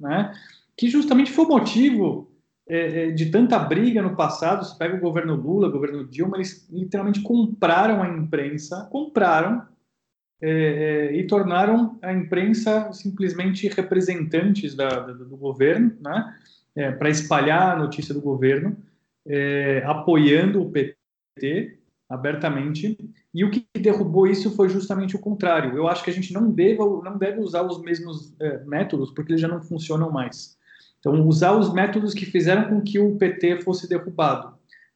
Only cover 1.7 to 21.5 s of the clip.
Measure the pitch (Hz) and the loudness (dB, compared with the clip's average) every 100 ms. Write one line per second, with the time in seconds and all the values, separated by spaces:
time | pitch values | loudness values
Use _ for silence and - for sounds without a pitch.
1.7 | 220 277 233 170 - - _ _ _ - | 2 4 4 0 -2 -10 _ _ _ -6
2.7 | 165 165 160 165 160 160 196 240 180 156 | -2 -2 -2 -2 -2 2 4 4 4 2
3.7 | 170 240 220 185 160 151 - 165 190 185 | 2 2 2 0 0 -2 0 -2 -2 -4
4.7 | - 170 185 175 165 165 156 135 196 170 | -6 -4 -2 -2 -2 -2 -4 -2 0 0
5.7 | 143 143 143 127 127 185 196 185 - - | 0 -4 -6 -10 -6 -4 -4 -8 -10 -14
6.7 | 170 185 202 202 202 - 240 220 - 170 | -10 -6 -4 0 -2 2 2 2 2 2
7.7 | 170 220 208 180 165 156 143 143 151 - | 4 4 2 0 -4 -4 -2 -4 -6 -10
8.7 | 180 - 277 311 233 185 160 180 233 - | -12 -8 -8 -4 0 2 2 2 -2 -6
9.7 | _ _ _ _ _ _ _ 160 160 156 | _ _ _ _ _ _ _ -2 0 0
10.7 | 147 156 151 147 151 190 208 196 175 202 | 0 0 0 0 -2 0 0 2 2 4
11.7 | 233 226 - 180 185 160 180 202 220 220 | 4 2 -2 -6 -4 -2 0 2 2 2
12.7 | 214 214 - 202 185 185 165 190 190 208 | 0 0 -8 -8 -4 -4 -2 -2 -2 -2
13.7 | - 185 185 185 175 160 160 196 196 147 | -2 0 0 0 -2 -2 0 2 2 -2
14.7 | 135 135 127 127 123 127 135 139 127 139 | -2 -2 -2 -6 -14 -18 -10 -6 2 4
15.7 | 190 240 - 143 190 - - _ _ _ | 4 2 0 -6 -6 -6 -10 _ _ _
16.7 | - 139 131 151 151 - 151 139 165 185 | -6 -4 -2 0 0 2 2 4 4 2
17.7 | 165 147 - - 143 143 131 131 139 185 | 2 -2 -6 -8 -6 -4 0 2 2 0
18.7 | 202 - _ _ _ - 143 143 143 139 | -6 -10 _ _ _ -6 -2 -2 0 0
19.7 | 135 139 151 - 160 147 151 190 202 170 | 0 0 -2 2 4 6 6 4 2 0
20.7 | 147 139 - _ _ _ - 139 | -2 -4 -6 _ _ _ -8 -6